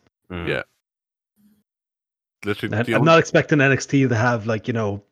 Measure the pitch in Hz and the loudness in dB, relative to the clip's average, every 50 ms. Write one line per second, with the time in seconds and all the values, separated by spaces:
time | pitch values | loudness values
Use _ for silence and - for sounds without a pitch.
0 | _ _ _ _ _ - 92 87 85 82 73 62 - _ _ _ _ _ _ _ | _ _ _ _ _ -12 -10 -8 -6 -4 -4 -4 -6 _ _ _ _ _ _ _
1 | _ _ _ _ _ _ _ _ _ _ _ _ _ _ _ _ _ _ _ _ | _ _ _ _ _ _ _ _ _ _ _ _ _ _ _ _ _ _ _ _
2 | _ _ _ _ _ _ _ _ - 101 104 - - 104 107 107 120 120 117 - | _ _ _ _ _ _ _ _ -6 -6 -6 -4 -6 -4 -2 -2 -2 0 0 2
3 | 139 165 165 165 - - - 160 143 - 160 151 135 139 135 - - - - 139 | 4 6 6 4 4 2 2 0 2 2 2 2 2 2 2 0 -2 0 0 2
4 | 131 123 120 107 117 123 120 117 101 113 110 107 - - 123 113 110 101 101 101 | 2 2 2 0 0 0 0 -2 -2 -4 -4 -4 -4 -4 -4 -4 -2 -4 -4 -8
5 | - _ | -10 _